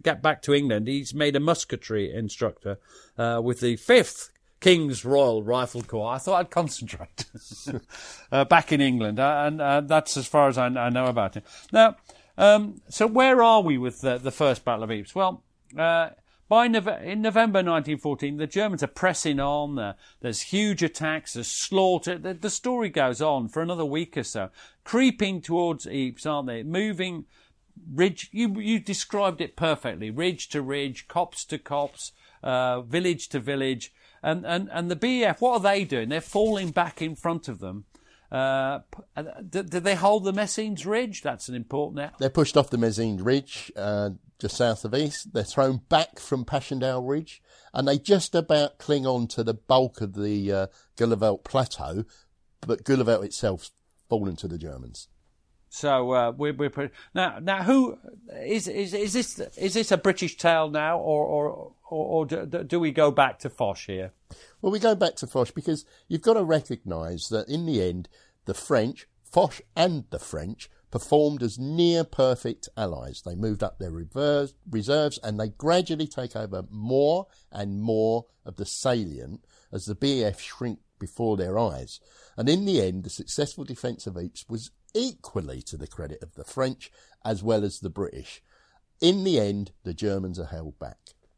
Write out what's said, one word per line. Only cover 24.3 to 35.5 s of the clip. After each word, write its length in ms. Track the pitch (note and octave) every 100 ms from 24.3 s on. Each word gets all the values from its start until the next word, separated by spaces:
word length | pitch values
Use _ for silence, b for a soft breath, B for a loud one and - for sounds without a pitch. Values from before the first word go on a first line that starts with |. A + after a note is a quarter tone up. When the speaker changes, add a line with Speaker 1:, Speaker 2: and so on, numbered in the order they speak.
| A#2 F#2+ B B B
Speaker 1:
creeping 580 | - A3+ C4 B3 G3+ F#3
towards 460 | D#3 E3+ F3 D#3+ -
Ypres, 400 | C3+ B2+ A#2+ D#3+
aren't 200 | D3 C3
they? 140 | A#2
Moving 640 | C#3 F3 G#3+ F3+ F#3 F3 C#3+ b b b _ - D3+
ridge. 380 | C3+ F#3+ D#3 -
You, 280 | G3+ A#3 G3+
you 200 | G#3 A3+
described 600 | G#3+ G3 - G#3 G3 E3
it 140 | D#3+ -
perfectly. 560 | D#3+ D3 B2+ F2 A2
Ridge 380 | A#2 F3 F3 -
to 120 | D#3
ridge, 460 | C3 C#3 C#3 B2 -
copse 380 | E3+ F3 - -
to 120 | D3+
copse, 540 | - C#3+ C#3+ - - b b b
uh, 380 | B2+ B2+ B2+ B2
village 460 | A#2+ D#3 F3+ E3+ -
to 100 | C#3
village. 520 | A2+ C#3 C3+ C3 - b b b
And, 240 | D3 E3 F3
and, 240 | E3+ G3
and 200 | E3 F3
the 40 | F3
B 280 | A#3+ B3+
F, 180 | A3 D#3
what 120 | B3